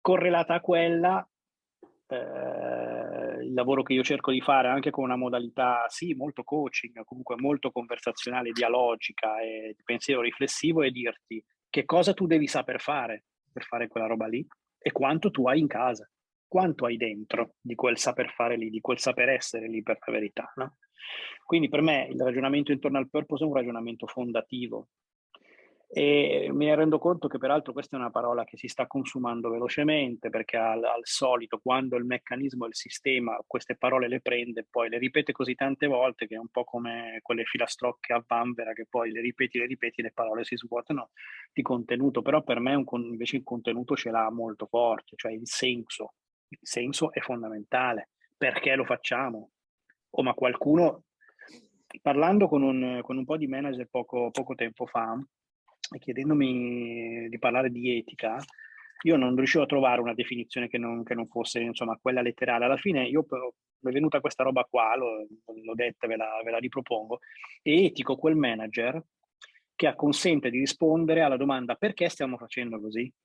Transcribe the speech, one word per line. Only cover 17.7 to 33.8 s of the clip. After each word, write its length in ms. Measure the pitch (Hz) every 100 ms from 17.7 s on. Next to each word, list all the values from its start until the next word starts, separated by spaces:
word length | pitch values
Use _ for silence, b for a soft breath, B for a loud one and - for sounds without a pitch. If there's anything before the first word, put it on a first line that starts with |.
quel 240 | 117 127 117
saper 320 | 131 123 123
fare 260 | - 120 120
lì, 120 | 113
di 120 | 110
quel 180 | - 123
saper 320 | - 123 123
essere 380 | 127 - 117 110
lì 140 | 113
per 160 | 110 113
la 80 | -
verità, 400 | 117 107 - 110 -
no? 200 | 131 _ _ B B B B B
Quindi 240 | - 170 151
per 140 | 143
me 240 | 160 143 131
il 100 | 131
ragionamento 520 | 127 123 135 143 143
intorno 260 | 139 139 135
al 120 | 131
purpose 340 | 151 147 143
è 20 | 156
un 80 |
ragionamento 520 | 139 120 117 117 117 117
fondativo. 840 | - 120 113 - 127 120 113 - _ _ _ _ - b b b b b -
E 520 | 143 147 143 143 143
mi 240 | 139 151
rendo 240 | 151 156 156
conto 300 | 170 175 147
che 100 | 127
peraltro 340 | 131 147 143
questa 240 | 123 135 135
è 40 |
una 100 | 120
parola 320 | 113 120 120
che 120 | 113 113
si 100 | 123
sta 220 | - 123
consumando 600 | 139 127 131 123 117 117
velocemente, 800 | 117 123 - 147 156 135 120 113
perché 280 | 107 110 117
al, 260 | 113 113
al 200 | 117 117
solito 580 | 117 - 135 123 113 110
quando 340 | - 127 131 123
il 80 |
meccanismo, 640 | 120 123 - 123 139 123 120
il 80 |
sistema, 640 | 110 - - 143 131 120 110 -
queste 300 | 120 -
parole 320 | -